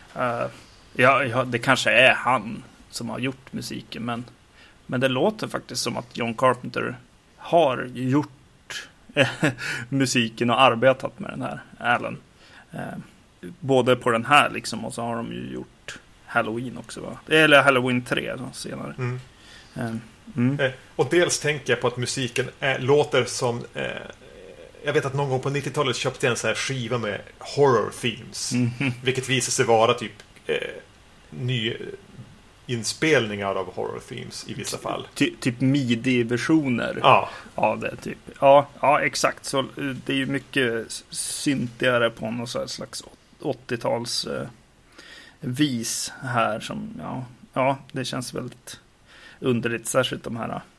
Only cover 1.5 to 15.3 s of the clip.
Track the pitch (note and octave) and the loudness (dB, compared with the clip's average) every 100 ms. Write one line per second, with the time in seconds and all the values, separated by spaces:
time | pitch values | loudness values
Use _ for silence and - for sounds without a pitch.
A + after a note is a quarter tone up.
1.5 | A#2+ C#3 B2 A2+ A2 B2+ G#2+ A#2+ B2+ G#2 | 0 2 2 4 8 8 6 2 0 0
2.5 | - - - - - A#2 A#2 B2+ C3 - | -10 -14 -20 -16 -10 -8 -6 -6 -8 -10
3.5 | A#2+ A#2+ - B2 - A#2+ A#2 B2+ - _ | -10 -8 -10 -12 -10 -8 -8 -10 -18 _
4.5 | - - - - B2+ C3+ B2+ F3+ G#3+ C3+ | -20 -20 -20 -6 0 0 2 0 0 -6
5.5 | C3 - B2 B2 A2+ A#2 - A#2 A2+ C3 | -8 -8 -6 -6 -6 -8 -6 -6 2 2
6.5 | B2 B2+ B2 A#2 B2 - _ _ _ - | 2 -2 -4 -4 -6 -14 _ _ _ 0
7.5 | E3+ D3+ A#2+ B2 B2+ C3 C#3 - - _ | 4 4 2 -4 -4 0 0 0 -8 _
8.5 | _ - - - - - - C4+ - D3+ | _ -14 -14 -14 -20 -4 2 2 2 -2
9.5 | - - - - C3+ C3 C3 A2+ - A#2+ | -2 -6 -8 -4 0 2 2 0 0 2
10.5 | A#2 C3 A2+ B2+ C3 - - - - B2+ | 6 6 6 4 4 -2 -8 -10 -8 -8
11.5 | C3+ - - A#2 A#2+ A2+ A#2+ - _ - | -8 -14 -6 0 0 -2 -10 -14 _ -20
12.5 | - - - - - - - _ _ F3+ | -20 -16 -12 -10 -12 -14 -20 _ _ -18
13.5 | - C3+ C3 B2 B2+ B2+ A2+ A#2+ C#3+ A#2 | -10 0 2 4 2 2 0 4 6 6
14.5 | - A2+ A2 A2+ B2 A#2+ A#2 A#2 | 0 -8 -8 -8 -6 -6 -6 -6